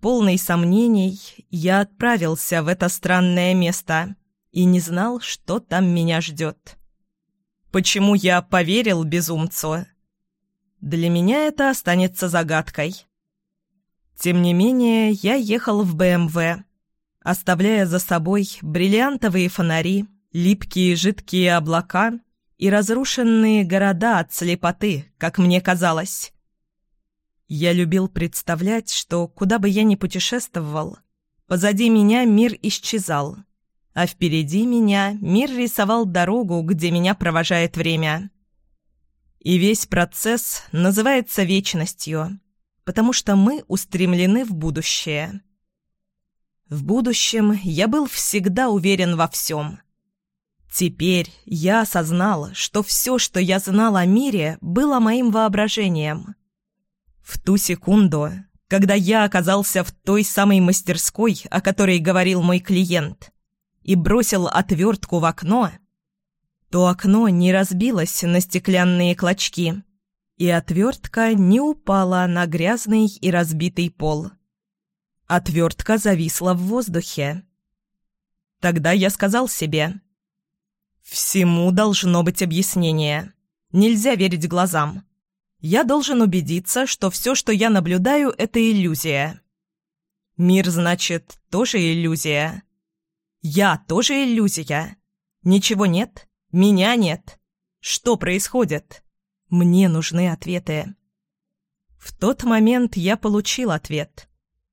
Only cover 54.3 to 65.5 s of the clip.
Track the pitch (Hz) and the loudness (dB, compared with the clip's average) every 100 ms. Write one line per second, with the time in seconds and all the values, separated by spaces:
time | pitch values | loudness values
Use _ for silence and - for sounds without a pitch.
54.3 | 208 156 - 165 185 294 262 220 240 247 | -2 -4 -6 -4 0 2 2 2 2 2
55.3 | 214 220 202 214 220 196 160 151 160 185 | 2 2 0 -2 0 -2 0 -2 -6 -10
56.3 | - _ _ _ _ _ _ _ _ - | -20 _ _ _ _ _ _ _ _ -14
57.3 | - - 196 - 175 - 208 190 151 151 | -8 0 0 0 -4 2 4 4 2 -4
58.3 | 185 - _ _ 196 196 202 180 220 208 | -8 -16 _ _ 2 4 4 2 2 2
59.3 | 185 175 196 202 190 185 - - 208 208 | 2 2 0 0 -2 -4 -8 0 0 0
60.3 | - 202 190 180 180 - 175 - - 226 | 2 4 6 4 2 -2 -4 -4 -2 -2
61.3 | 175 - 185 190 196 196 180 165 185 180 | -2 -4 -2 -2 0 2 2 2 2 2
62.3 | 180 175 180 180 185 185 175 156 - - | 2 2 0 0 0 2 0 -4 -10 -20
63.3 | _ _ _ _ _ - 185 160 226 226 | _ _ _ _ _ 0 0 2 2 2
64.3 | 196 175 - 190 160 196 208 - 175 160 | 0 0 -2 0 0 0 0 -2 -2 0
65.3 | - 165 | -2 0